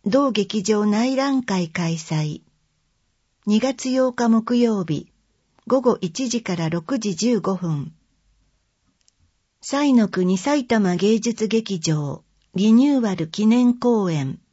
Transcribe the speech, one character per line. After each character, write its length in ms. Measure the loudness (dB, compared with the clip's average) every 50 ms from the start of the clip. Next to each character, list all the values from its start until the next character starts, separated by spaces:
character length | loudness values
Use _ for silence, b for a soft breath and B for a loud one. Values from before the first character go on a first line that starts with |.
| _
同 280 | 2 2 2 2 2
劇 300 | 0 -2 -4 -2 -4 -4
場 220 | -2 0 0 0 2
内 280 | 0 0 0 0 0 0
覧 280 | -2 0 0 0 -2
会 260 | -2 -2 -2 -2 -2 -4
開 260 | -4 -4 -4 -2 -4
催。 480 | -6 -6 -4 -2 -2 -2 -4 -6 -10 _ _ _ _ _ _ _ _ _ _ _ _ _ _ _ _ _ _ _ _ _
二 140 | 0 0 2
月 300 | 2 -2 -4 -4 -4 -2
八 220 | 0 2 0 0
日 160 | 0 0 2 2
木 280 | 2 2 2 0 2
曜 280 | 2 2 2 2 -2 -2
日、 280 | -2 -4 -6 -6 _ _ _ _ _ _ _ _ _ _ _ _ 0
午 140 | 0 2
後 160 | 2 2 0 2
一 280 | -4 -8 -6 -6 -4 -2
時 140 | -4 -4
か 140 | -4 -4 -4
ら 120 | -2 -2 -2
六 300 | -2 -4 -4 -4 -6 -4
時 160 | -2 -4 -4
十 260 | 0 0 0 0 0
五 140 | 0 -2 -4
分。 380 | -2 -2 -4 -4 -4 -6 -10 -14 _ _ _ _ _ _ _ _ _ _ _ _ _ _ _ _ _ _ _ _ _ _ _ _ _ _ _ _ _ _ _ _ _
彩 320 | -10 -6 -2 0 2 4
の 160 | 4 4 2 2
国 280 | 0 -2 0 0 0
埼 300 | 0 0 0 0 0 0
玉 300 | 0 0 2 2 0 0
芸 240 | 0 2 2 2 2
術 260 | 0 -4 -4 -4 -4
劇 320 | -2 -2 -2 -2 -2 -8 -4
場、 460 | -2 -2 -2 -2 -2 -6 -8 -12 _ _ _ _ _ _ _
リ 180 | 0 2 4
ニ 160 | 6 6 6 4
ュ 120 | 4 2
ー 80 | 0 0
ア 60 | -2
ル 140 | -4 -6 -6
記 180 | -4 0 2
念 320 | 4 4 4 4 2 2 2
公 320 | 0 0 2 2 0 0
演。 300 | -2 -2 -4 -4 -8 -10 _ _